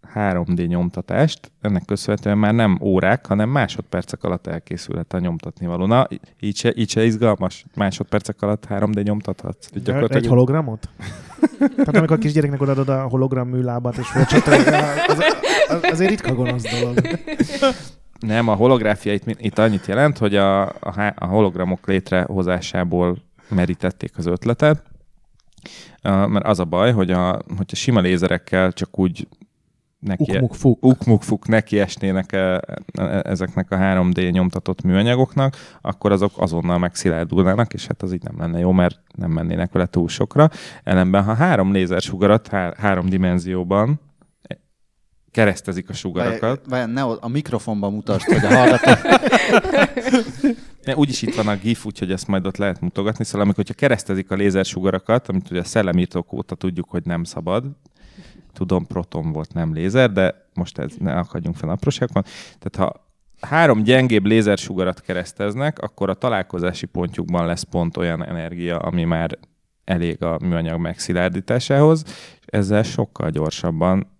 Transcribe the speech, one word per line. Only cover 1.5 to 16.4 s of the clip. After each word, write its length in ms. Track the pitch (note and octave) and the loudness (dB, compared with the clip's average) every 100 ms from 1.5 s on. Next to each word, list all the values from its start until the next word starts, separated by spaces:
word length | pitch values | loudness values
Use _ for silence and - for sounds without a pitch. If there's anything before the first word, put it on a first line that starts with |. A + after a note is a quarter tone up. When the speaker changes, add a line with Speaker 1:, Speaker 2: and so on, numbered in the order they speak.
| _ | _
Speaker 1:
Ennek 240 | G#2+ F#2 | -4 -4
köszönhetően 540 | - G#2 - G#2 G#2 G#2 | -2 -6 -2 -2 0 2
már 160 | G#2 | 2
nem 240 | A2+ A2 F2+ | 4 2 2
órák, 440 | G2+ F#2 F#2 B2 - | 2 2 4 0 0
hanem 220 | G2+ A2 | -2 0
másodpercek 760 | C#3+ G2+ - F2+ F2+ - - | 0 -2 -4 -6 -6 -6 -8
alatt 220 | F2 F2+ - | -6 -6 -6
elkészülhet 680 | E2+ - F2 - E2+ E2+ | -10 -10 -12 -8 -8 -6
a 60 | F#2 | -4
nyomtatni 480 | F2 E2 F2 - F2 | -4 -6 -10 -8 -6
való. 200 | F2 F#2+ | -2 2
Na, 200 | A#2 C3 | 2 2
í-, 100 | - - _ | -4 -16 _
így 160 | G#2 G2+ | -8 -2
se, 160 | A#2+ A2+ | -2 0
így 140 | A2 | -2
se 140 | - | 2
izgalmas? 600 | A2+ A2 A2+ G2+ F#2 - - | 2 2 2 2 -2 -6 -16
Másodpercek 680 | - G2+ - - G#2 - G#2 | -4 -2 -2 -4 -4 -4 -4
alatt 220 | G2+ G#2+ | -2 -4
három 260 | - G2+ G2+ | -4 -4 -2
D 120 | G#2 | 0
nyomtathatsz? 640 | G2+ G#2 G2+ F#2+ F2+ F#2 - | -2 -4 -4 -8 -8 -12 -12
Speaker 2:
Így 160 | - | -8
Speaker 3:
De 40 | B2 | -4
Speaker 2:
gyakorlatilag 360 | C3 A#2 C3+ | 0 2 0
Speaker 3:
egy 60 | A#2 | 4
hologramot? 600 | A#2+ B2+ D3 C#3+ A2 - - - - - - - - | 4 4 2 -2 -8 -12 -16 -16 -16 -18 0 0 2
Tehát 380 | C#4 - C#4 A3+ | 0 2 2 4
amikor 200 | D#3+ D#3+ | 4 2
a 40 | |
kisgyereknek 400 | D3+ D3+ D3 C#3 | 2 2 0 0
odaadod 280 | C#3 C3+ C3+ | 0 0 0
a 140 | C3+ C3+ | -2 0
hologram 400 | C3 C3 B2+ B2 | 0 0 0 -2
műlábat, 480 | B2+ B2 A#2+ A#2+ A#2+ | -2 -2 -4 -4 -6
és 80 | A#2+ | -4
fölcsatolja, 840 | - D3 A#3 - - - D3+ D3+ C#3+ - | 0 4 4 6 6 6 4 0 -2 0
az, 120 | D3+ F#3+ A4 - - D5+ | 2 2 2 0 2 2
az, 100 | E3+ | 2
azért 280 | E4+ D#3+ F#3+ | 0 2 2
ritka 240 | G#3+ - | 2 -2
gonosz 460 | B2+ | -2